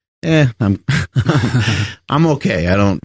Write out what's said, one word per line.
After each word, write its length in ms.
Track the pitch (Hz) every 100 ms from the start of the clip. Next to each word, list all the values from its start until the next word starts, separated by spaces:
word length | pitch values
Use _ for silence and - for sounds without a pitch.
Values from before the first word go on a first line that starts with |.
| _ _
"Eh, 240 | 160 160 131 -
I'm, 240 | 101 98 -
<laughs> 1200 | 139 - 131 - 147 117 123 107 98 104 - -
I'm 180 | 143 165
okay. 420 | 147 - 92 85
I 80 | 98
don't 260 | 101 92